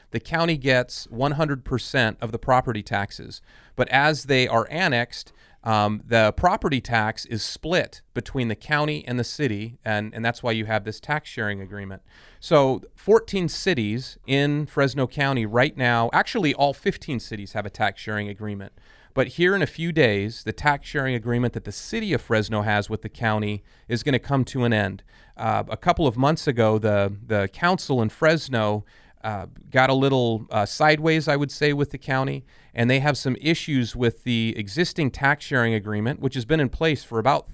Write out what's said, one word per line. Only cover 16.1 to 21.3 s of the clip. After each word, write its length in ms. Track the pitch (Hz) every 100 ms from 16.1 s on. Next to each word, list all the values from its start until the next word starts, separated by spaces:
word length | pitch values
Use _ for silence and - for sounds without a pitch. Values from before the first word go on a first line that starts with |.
actually 420 | 165 214 240 156
all 200 | - 143
fifteen 460 | 135 202 - - 123
cities 320 | - 107 98
have 120 | 110
a 60 | 101
tax 300 | - 104 -
sharing 280 | - 107 101
agreement. 440 | 101 107 101 98 - - - _
But 140 | - 123
here 260 | - 175
in 80 | 196
a 40 | 151
few 260 | - 165
days, 500 | 160 123 101 104 -
the 100 | -
tax 360 | - 147 143 -
sharing 260 | 147 131
agreement 380 | 123 113